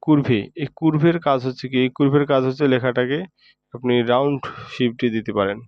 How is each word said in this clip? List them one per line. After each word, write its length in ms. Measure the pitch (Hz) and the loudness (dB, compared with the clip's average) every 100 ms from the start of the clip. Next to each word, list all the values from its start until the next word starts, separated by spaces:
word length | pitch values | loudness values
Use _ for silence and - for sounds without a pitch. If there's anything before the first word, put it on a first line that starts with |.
কুর্ভে, 380 | - 151 135 117 98 - | 4 2 4 0 -2 -10
এই 120 | 143 - | -10 -2
কুর্ভের 400 | 160 156 165 170 | 0 2 2 2
কাজ 180 | 165 135 | 0 0
হচ্ছে 200 | 127 127 131 | -2 -8 -4
কি? 80 | 131 | 0
এই 120 | 127 | 0
কুর্ভের 340 | - 139 143 143 | 2 2 2 2
কাজ 160 | 139 | 0
হচ্ছে 200 | 131 131 147 | 0 0 0
লেখাটাকে 500 | 127 127 123 123 147 185 _ _ _ _ | 2 0 -2 -2 -2 -6 _ _ _ _
আপনি 200 | 120 123 120 | -8 0 0
রাউন্ড 380 | 117 123 143 143 - - - | 2 2 2 -2 -8 -14 -16
শেপটি 380 | - 123 117 123 | -2 -2 0 -2
দিতে 220 | 113 104 | -2 -4
পারেন 260 | 104 98 104 | -2 -2 -2